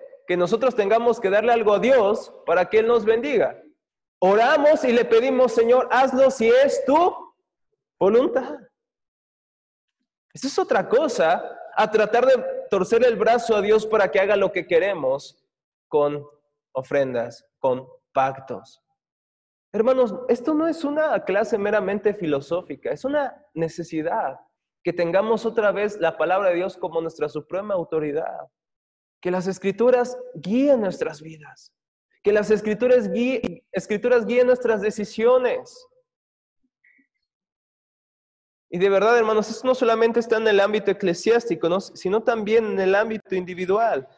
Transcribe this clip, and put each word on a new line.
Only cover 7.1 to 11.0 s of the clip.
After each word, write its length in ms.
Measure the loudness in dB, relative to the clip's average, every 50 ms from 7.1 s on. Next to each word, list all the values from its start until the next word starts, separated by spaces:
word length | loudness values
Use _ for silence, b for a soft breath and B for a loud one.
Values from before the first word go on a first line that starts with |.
| 0 -2 -8 -20 _ _ _ _ _ _ _ _ _ _ _ _ _ -2
voluntad". 560 | 2 2 4 4 2 2 0 -4 -4 -6 -8 -14 -16 _ _ _ _ _ _ _ _ _ _ _ _ _ _ _ _ _ _ _ _ _ _ _ _ _ _ _ _ _ _ _ _ _ -16
Eso 140 | -12 -10 -6
es 100 | -4 -4
otra 320 | -2 0 0 -2 0 0
cosa 720 | 0 0